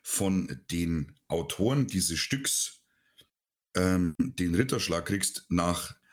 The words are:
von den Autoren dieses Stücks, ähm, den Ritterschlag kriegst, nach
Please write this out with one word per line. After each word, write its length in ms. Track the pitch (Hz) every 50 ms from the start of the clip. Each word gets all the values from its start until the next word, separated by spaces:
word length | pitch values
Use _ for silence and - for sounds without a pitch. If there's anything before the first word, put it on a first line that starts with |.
| -
von 580 | - - - 98 95 95 92 - - - - - -
den 440 | 87 85 85 85 82 78 71 - - _ _ -
Autoren 580 | 80 85 80 - - - 95 117 135 143 123
dieses 320 | - - 92 90 - 82 76
Stücks, 640 | - - - 135 - - - - - - - - _ _ _ _ _ _ _ _ - _ _ _ _ _ _ _ _ _ -
ähm, 380 | 92 90 92 92 90 90 82 78 -
den 340 | - - - - 90 85 85
Ritterschlag 520 | 95 131 131 143 110 - - 82 85 87
kriegst, 400 | - 101 98 - - - - - -
nach 460 | 85 87 85 87 85 - - - - _ _ _